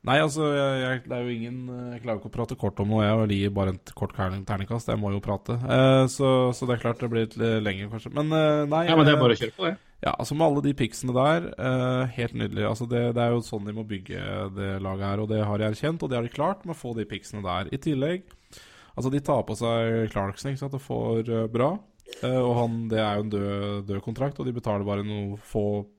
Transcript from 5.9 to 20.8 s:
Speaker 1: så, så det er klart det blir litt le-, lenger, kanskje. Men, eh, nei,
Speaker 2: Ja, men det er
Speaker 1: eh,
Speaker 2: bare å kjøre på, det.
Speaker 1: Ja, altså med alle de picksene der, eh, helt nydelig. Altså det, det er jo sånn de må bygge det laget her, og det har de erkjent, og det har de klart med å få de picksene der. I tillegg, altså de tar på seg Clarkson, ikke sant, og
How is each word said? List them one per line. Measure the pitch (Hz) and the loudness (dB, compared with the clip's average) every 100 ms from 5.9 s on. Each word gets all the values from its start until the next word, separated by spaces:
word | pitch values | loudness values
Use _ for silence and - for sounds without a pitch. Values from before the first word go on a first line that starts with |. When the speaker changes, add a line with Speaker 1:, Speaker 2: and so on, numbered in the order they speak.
| 131 131 | 6 4
Speaker 1:
så, | - 135 131 127 120 | 4 4 4 2 0
så | 123 | -2
det | 117 | 0
er | |
klart | 117 113 | 0 -2
det | 120 | 0
blir | 113 113 | 0 0
litt | - | 0
le-, | 113 110 | 2 2
lenger, | 107 95 101 | 0 -4 -6
kanskje. | 110 - | -8 -6
Men, | 135 151 | -2 2
eh, | 156 156 151 147 | 4 4 4 2
nei, | 156 170 | 2 6
Speaker 2:
Ja, | 165 | 8
men | |
det | 147 | 8
er | 143 | 8
Speaker 1:
eh, | |
Speaker 2:
bare | 127 110 | 6 4
å | |
kjøre | 113 - | 0 -2
på, | 180 | -4
det. | 196 _ - | -4 _ -4
Speaker 1:
Ja, | - - | -2 -2
altså | 120 | -4
med | 147 160 | 2 4
alle | 143 | 4
de | 139 | 0
picksene | 139 117 - 127 | 0 -2 -2 -2
der, | 123 139 165 170 - | 2 4 2 0 -4
eh, | 127 127 127 127 127 113 | -2 0 2 0 -2 -2
helt | 117 | -4
nydelig. | 113 107 101 104 | -2 -4 -2 -2
Altså | 113 120 | -2 -2
det, | 120 120 | 0 0
det | 117 | 2
er | 117 | 2
jo | 120 | 2
sånn | 113 110 101 | -2 -8 -6
de | 107 | -8
må | 110 | -6
bygge | 101 92 92 95 98 98 98 | -8 -8 -8 -6 -6 -6 -4
det | 98 95 | -4 -4
laget | 95 95 | -4 -4
her, | 98 101 | -2 -2
og | 107 | 0
det | 107 | 0
har | 104 104 | 0 0
de | 107 | -2
erkjent, | 107 143 165 | 0 -2 -2
og | 151 | -2
det | 123 | -2
har | |
de | 117 | -4
klart | - 156 196 | -2 -2 -2
med | 180 | -8
å | 160 | -10
få | 123 113 | -8 -6
de | |
picksene | 104 101 - 107 | -6 -8 -10 -8
der. | 95 90 95 | -4 -2 -2
I | 131 | -4
tillegg, | 160 139 143 180 - - _ - - - - - | -2 0 0 -2 -6 -20 _ -20 -20 -20 -14 -4
altså | 131 | -2
de | 139 | 0
tar | 143 135 | 2 0
på | 104 | 0
seg | 104 117 117 113 113 107 | -2 0 2 2 0 0
Clarkson, | 104 98 98 135 | -2 -4 -4 -6
ikke | 135 | -6
sant, | 139 | -6
og | 135 | -8